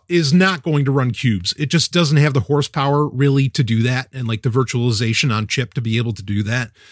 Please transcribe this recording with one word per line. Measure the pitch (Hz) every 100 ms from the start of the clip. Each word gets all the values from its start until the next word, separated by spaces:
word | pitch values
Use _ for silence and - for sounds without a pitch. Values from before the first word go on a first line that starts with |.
| -
is | 175 147
not | 175 190 175
going | 170 147 139
to |
run | 139 123
cubes. | 113 127 98 90 -
It | 147
just | 170 -
doesn't | 175 156 151
have | 147
the | 135
horsepower | 107 147 - 151 139 143 147
really | 127 139 139 135
to | -
do | 113 113
that | 120 127 123
and, | 131 117
like, | 110
the | 127
virtualization | 123 120 123 123 107 117 113 139
on | 107 104
chip | - 120
to | -
be | 113 110
able | 113
to | 104
do | 98 101
that. | 104 123 113 _ -